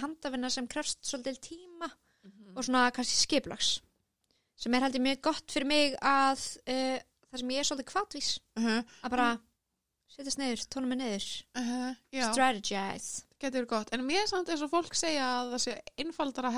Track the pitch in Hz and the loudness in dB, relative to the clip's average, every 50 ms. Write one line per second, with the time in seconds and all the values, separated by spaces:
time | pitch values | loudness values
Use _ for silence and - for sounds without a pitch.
0 | 254 294 320 - - 285 254 247 247 254 247 269 247 233 - 302 294 - - - | -2 -4 -6 -6 -6 -4 -2 -2 -2 -2 -2 -2 -2 -4 -4 -4 -4 -4 -4 -6
1 | - - - 254 240 277 262 240 - - 330 339 370 359 349 339 339 285 - - | -6 -6 -6 -4 -4 -6 -6 -6 -10 -14 -16 -16 -16 -18 -12 -10 -10 -10 -10 -12
2 | _ _ _ _ - 196 196 208 208 196 185 262 247 240 254 254 247 247 247 - | _ _ _ _ -20 -20 -20 -20 -20 -12 -6 -4 0 2 4 4 4 4 2 0
3 | 247 - - - - - 320 269 - 226 - - - - - - - _ _ _ | -2 0 2 2 4 4 4 2 2 0 -2 0 0 0 0 0 -4 _ _ _
4 | _ _ _ _ _ _ _ _ _ _ _ - - 233 247 254 262 269 254 262 | _ _ _ _ _ _ _ _ _ _ _ -6 -2 2 2 4 4 2 2 2
5 | 254 269 269 269 - 311 302 - - - - - 254 277 302 302 294 285 262 - | 2 2 2 2 2 0 0 0 -4 -4 -2 0 2 4 4 4 4 4 2 2
6 | - 269 277 277 269 269 269 269 - - - - - - 254 262 262 262 262 247 | 2 4 6 6 6 4 2 0 -2 -8 -10 -8 -6 -4 -2 0 0 0 -2 -4
7 | - _ _ _ _ _ - 247 247 247 254 269 285 - 302 269 339 - - 370 | -6 _ _ _ _ _ -10 -6 -4 -2 -2 0 0 0 0 -2 -4 -2 -2 -2
8 | 415 - - 285 - - - - - _ - 220 226 233 220 233 233 - - - | -2 -2 -4 -4 -2 -2 -2 -4 -6 _ -2 0 2 4 4 2 0 -2 -8 -10
9 | - 240 247 247 247 233 233 233 - _ _ _ _ _ _ _ _ _ _ _ | -6 -2 2 4 4 4 2 0 -4 _ _ _ _ _ _ _ _ _ _ _
10 | _ _ - - 277 277 262 277 277 254 233 220 - - - 269 262 254 247 254 | _ _ -16 -8 -6 -4 -2 0 0 0 0 -2 -4 -6 -4 -2 -2 0 0 0
11 | 262 233 202 196 - - - - - _ - 247 247 233 240 254 247 254 262 - | -2 -2 -2 -2 -4 -6 -8 -10 -10 _ -6 -4 -2 -2 -2 -2 -2 -4 -6 -8
12 | _ _ - 269 254 220 220 254 254 262 240 202 202 - 208 196 196 196 - 220 | _ _ -4 -2 0 2 4 4 4 4 4 2 -2 -2 -2 -2 -2 -2 -4 -6
13 | - - - - - _ _ - - 269 262 254 240 240 233 214 214 - - 247 | -8 -8 -10 -10 -12 _ _ -8 -6 -2 -2 -2 0 0 0 -2 0 -2 -2 -2
14 | 254 262 311 392 427 415 392 370 359 330 339 294 302 285 - 349 330 - - - | 0 0 2 2 2 2 0 0 0 0 -2 -2 0 0 2 0 0 0 -2 -2
15 | 330 330 311 285 262 254 254 247 247 247 240 247 - 247 214 - - - - - | 0 0 0 0 0 0 0 0 0 -2 -2 -2 -2 -2 -4 -6 -10 -10 -8 -6
16 | 285 330 311 - 311 277 247 - 240 254 233 | -6 -4 -2 -2 -2 -2 -2 -2 -2 0 0